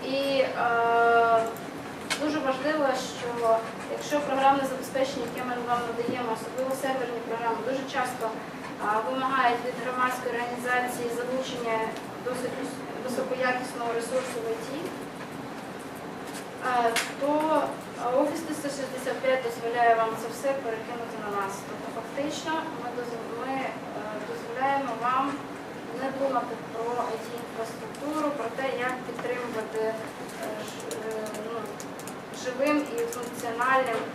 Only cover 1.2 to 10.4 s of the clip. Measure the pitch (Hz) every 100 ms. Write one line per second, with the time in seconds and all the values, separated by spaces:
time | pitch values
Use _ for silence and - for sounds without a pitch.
1.2 | 226 226 226 - - - - - - -
2.2 | 294 294 262 262 285 311 269 254 - -
3.2 | 240 240 226 226 226 - - - - 294
4.2 | 285 269 269 277 262 262 - 262 262 269
5.2 | 233 254 254 240 240 240 - 233 233 -
6.2 | 233 233 - 254 262 269 269 262 240 233
7.2 | 220 226 233 233 247 269 269 277 247 254
8.2 | 226 - - - - - 208 220 240 262
9.2 | 262 254 247 240 247 247 247 254 254 247
10.2 | 247 240